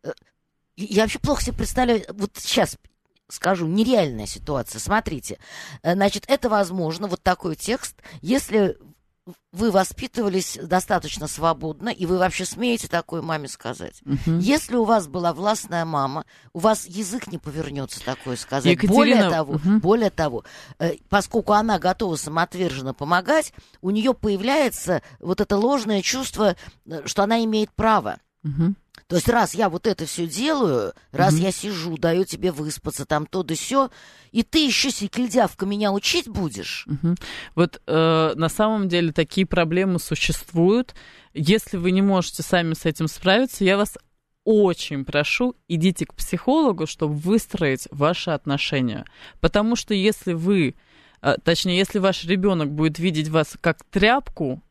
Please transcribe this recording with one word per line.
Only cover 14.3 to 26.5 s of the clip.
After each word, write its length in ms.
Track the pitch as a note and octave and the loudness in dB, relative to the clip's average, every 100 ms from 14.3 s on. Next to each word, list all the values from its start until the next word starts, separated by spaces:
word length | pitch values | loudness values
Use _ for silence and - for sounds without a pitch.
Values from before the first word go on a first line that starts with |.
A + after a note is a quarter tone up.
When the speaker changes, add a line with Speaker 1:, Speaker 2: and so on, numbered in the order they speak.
| E3 | 2
Speaker 1:
Если 340 | F#3+ C#4+ - | 2 2 2
у 100 | A#3+ | 0
вас 220 | A3 A3+ D#3 | 4 2 2
была 260 | E3 F3 | -2 -2
властная 520 | D3+ G3+ A3 - E3+ | 0 -2 -2 -4 -4
мама, 400 | E3 D3 C3+ D3 - - - | -2 -2 -2 -4 -10 -20 -16
у 60 | E3+ | 0
вас 280 | G#3 G#3+ - | 2 2 -4
язык 420 | F3+ F#3+ A#3 - | -8 -6 -8 -8
не 100 | E3 | -10
повернется 680 | D3+ D3 C#3+ C#3+ C3 - | -10 -8 -8 -8 -8 -8
такое 320 | - C3 C3 B2 | -8 -6 -6 -8
сказать. 360 | - C3+ E3 | -4 0 2
Speaker 2:
Екатерина, 220 | F3 G#3 G#3 | 2 4 6
Speaker 1:
Более 340 | A#3 A#3+ F#3+ | 6 6 4
того, 220 | E3 C#3+ | 0 -2
Speaker 2:
мгм. 240 | D#3 E3 G#3+ | -2 2 2
Speaker 1:
более 300 | E3+ A3+ G#3 | 4 2 2
того, 340 | - D#3 A#2+ - - - - | 0 -4 -4 -12 -20 -20 -4
э, 160 | E3+ - _ | -4 -4 _
поскольку 440 | G3+ - A#3 - | 0 2 -2 2
она 260 | G#3 A3+ F#3+ | 2 2 0
готова 380 | F3+ F#3 G#3 D#3+ | 0 0 -2 -4
самоотверженно 760 | D3+ D#3+ F3 F3+ F3+ C3 C3 | -4 -2 -2 -2 -4 -4 -8
помогать, 580 | C3 C#3+ F3 F3+ D#4 D4+ - _ _ | -8 0 0 2 0 0 -14 _ _
у 80 | F#3 | -2
нее 240 | G#3 A#3+ | 0 0
появляется 880 | B3 G#3+ G3 A3 D4 C4 - - D#3+ - - | 0 0 0 0 2 2 -2 -2 -2 -2 -12
вот 200 | E3+ F#3 | -4 -2
это 160 | G3+ G3+ | 0 2
ложное 460 | A#3 C#4 A3 G3+ | 2 0 0 -2
чувство, 540 | - B3+ C4 F3+ G#3 | 0 -4 -6 2 2